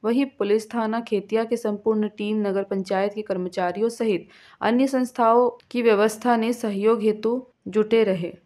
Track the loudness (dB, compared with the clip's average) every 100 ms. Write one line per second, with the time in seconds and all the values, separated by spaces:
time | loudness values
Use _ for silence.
0 | 0 0 -2 _ 0 0 0 -6 -4 -4
1 | -4 -6 -2 -2 -2 -4 -4 -4 -2 0
2 | -2 -4 -4 -2 0 -2 -2 -6 -2 -2
3 | -2 -4 -6 -4 -4 -4 -4 -2 -4 -2
4 | -2 -2 -4 -20 -20 _ 0 2 2 0
5 | -4 2 4 6 4 -2 _ 0 2 4
6 | 2 0 0 2 0 -2 -4 0 2 2
7 | 2 0 -2 -4 -6 _ -4 -2 2 2
8 | 2 0 -4 -10